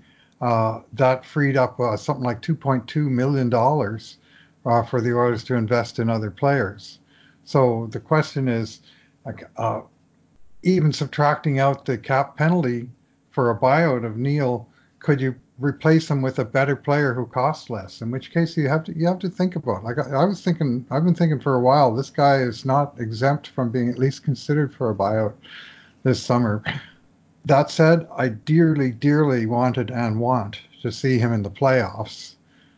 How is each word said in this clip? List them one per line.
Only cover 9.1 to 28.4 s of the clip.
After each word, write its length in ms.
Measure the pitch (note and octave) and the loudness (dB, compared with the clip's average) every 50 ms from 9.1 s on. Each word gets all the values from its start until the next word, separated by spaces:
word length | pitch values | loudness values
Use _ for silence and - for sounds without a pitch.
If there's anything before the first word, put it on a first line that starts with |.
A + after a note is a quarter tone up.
| _ _ - | _ _ -16
like, 180 | B2+ A2 - - - - | -14 -14 -14 -16 -16 -10
uh, 240 | A2 A2+ A2+ A2 A2 - _ _ _ _ _ _ _ _ _ _ - - - - - - | -6 -4 -4 -4 -6 -10 _ _ _ _ _ _ _ _ _ _ -20 -20 -20 -12 -4 0
even 280 | F3+ F#3 F3 D3+ D3+ | 2 2 4 2 2
subtracting 680 | - - D3 C3 - - D3 D3 D3 - - D3+ C3+ C3+ | 0 -2 -6 -4 0 2 2 2 2 0 -2 -2 0 2
out 260 | C3+ C#3 C3+ - - | 2 2 0 -2 -4
the 120 | C#3+ B2 | -6 -6
cap 380 | G#2+ - - C3+ C3 C#3 - - | -4 -2 -2 0 0 0 -2 -2
penalty 520 | - D3+ E3 F3+ F3 C#3+ B2 A#2+ A#2+ B2 B2 - _ _ _ _ _ _ _ | 0 0 2 2 2 0 0 -2 -4 -6 -10 -16 _ _ _ _ _ _ _
for 180 | - C#3+ B2 A#2 | -2 0 0 0
a 80 | A2+ | 0
buyout 480 | G#2 C3 B2+ C#3+ D#3+ E3+ D#3 C3 A#2 A#2 | 2 2 4 4 4 4 2 0 -2 -4
of 120 | A2+ G#2+ | -6 -6
Neal, 500 | A2+ B2+ C#3 D3 D3 C3+ B2+ B2 G#2+ A#2 _ _ _ _ _ _ _ | -4 -2 -2 0 0 0 -2 -2 -4 -8 _ _ _ _ _ _ _
could 220 | - D#3+ C#3+ B2+ | 0 0 0 0
you 120 | C3+ C3 A#2+ - _ _ _ A#2+ | 0 -4 -4 -6 _ _ _ -6
replace 500 | C3 C#3+ C#3 - - D#3+ D#3+ D#3+ D#3+ - | -4 -4 -2 0 4 4 4 4 4 0
him 120 | D3 C3+ | -2 -2
with 160 | C3 C3 B2+ C#3 | -2 -2 -2 -4
a 60 | B2 | -4
better 300 | A2+ - C3+ C#3 C#3+ C#3 | -2 0 0 0 0 -2
player 380 | - - D3 C#3+ D3 D3 C3 A#2+ | -2 -2 0 0 2 2 0 0
who 120 | B2+ A#2 | -2 -6
costs 440 | A#2 - B2+ B2+ B2+ B2 - - - | -6 -4 -2 -2 -2 -2 -4 -8 -10
less? 320 | A#2 G2 F#2 F#2+ - - | -10 -10 -10 -12 -12 -10
In 100 | A2+ A#2 | -8 -8
which 200 | B2 C3 - - | -8 -8 -8 -4
case 260 | - E3+ E3 D#3+ - | -2 0 0 0 0
you 100 | E3 C#3+ | -2 0
have 160 | C3 D#3 D#3+ D#3+ | 0 0 0 -2
to, 140 | - E3 | -4 -6
you 100 | D#3 E3 | -2 -2
have 120 | F3 F#3 F3+ | -2 -2 -2
to 100 | - F3+ | -4 -6
think 260 | - - F#3 F3+ F3 | -4 -2 -2 -2 -2
about 220 | E3 - B2+ G2+ F#2 | -4 -4 -4 -4 -4
it. 40 | G#2+ | -4
Like 140 | A#2+ A#2+ D3 | -6 -6 -6
I, 100 | C3+ B2+ | -4 -2
I 140 | C#3+ C3+ E3 | 0 0 0
was 160 | G#3 F#3+ - - | 0 0 -2 -2
thinking, 420 | F#3 E3 - D#3 C3 A#2+ B2+ A#2+ - | -2 -2 0 0 -2 -2 -4 -4 -4
I've 140 | B2+ D3 E3+ | -2 0 2
been 100 | F3+ E3+ | 2 2
thinking 240 | - E3+ D#3+ D3+ B2+ | 2 2 0 0 0
for 160 | - C#3+ C3 | 0 0 2
a 60 | B2 | 2
while, 320 | B2 B2+ C#3 D3+ C#3 A#2+ A2 | 4 4 6 6 4 4 2
this 140 | C3 C3+ - | 0 -4 -4
guy 280 | - - C#3+ C#3 C#3 | 0 2 4 4 4
is 280 | C3+ B2+ A#2+ A2+ - - | 4 2 -2 -4 -4 -2
not 340 | C3+ C3+ C#3+ C#3+ C#3 - - | 0 0 0 0 -2 -4 -8
exempt 480 | A#2 A2 A2+ A2 C3 C#3 D3 - - | -8 -6 -4 0 0 0 0 0 -4
from 240 | - - C#3 B2+ A#2 | -8 -6 -4 -4 -2
being 180 | A#2 B2+ A#2+ B2 | -2 -2 -2 -2
at 80 | B2 | -2
least 260 | B2 C3 C#3 - - - | 0 -2 -2 -2 -2 -4
considered 500 | D3+ B2+ - - - D3 D3+ D3 C#3 - | -4 -4 -4 -2 -2 0 0 0 -2 -2
for 160 | - C3+ A2+ | -4 -2 -2
a 60 | G2+ | -2
buyout 380 | G2 G2 G#2 A2 A2 A2 G#2 - - - - - - - - - - - _ _ _ - | 0 0 0 0 0 -2 -2 -4 -8 -20 -20 -20 -20 -20 -20 -20 -20 -20 _ _ _ 0
this 180 | C3 B2 A#2+ | 0 0 0
summer. 400 | - - B2 A#2+ B2 G#2+ G#2 G#2+ - - - C#3 - - - _ _ _ _ _ _ _ _ _ - | 0 0 0 2 2 0 -2 -4 -4 -6 -8 -8 -10 -16 -20 _ _ _ _ _ _ _ _ _ 0
That 240 | - C#3 C#3 D3 - | 2 4 4 4 2
said, 360 | - - D#3+ D#3+ E3+ D#3+ E3 - - | 2 4 6 6 6 4 2 -4 -6
I 120 | - C3 B2 | -4 -4 -4
dearly, 640 | G#2+ G#2+ | -4 -6